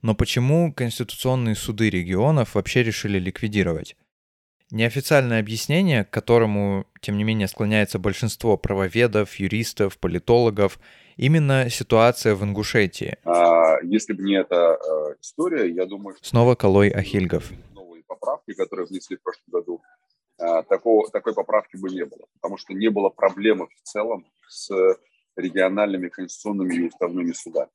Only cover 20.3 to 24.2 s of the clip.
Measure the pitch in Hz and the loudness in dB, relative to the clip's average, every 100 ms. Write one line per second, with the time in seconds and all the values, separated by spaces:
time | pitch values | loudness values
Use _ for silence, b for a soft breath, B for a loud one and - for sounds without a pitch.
20.3 | _ 85 85 - - 117 110 107 107 - | _ -2 -2 0 -2 4 2 2 -4 -4
21.3 | 107 - 107 - 92 95 92 87 - - | -4 0 -2 -2 -10 -8 -6 -10 -12 -20
22.3 | _ - 95 - 95 110 101 98 - 98 | _ -10 -10 -12 -2 0 2 0 2 -2
23.3 | 92 107 101 82 _ - 107 110 107 | 0 0 0 -2 _ -12 -6 -4 -6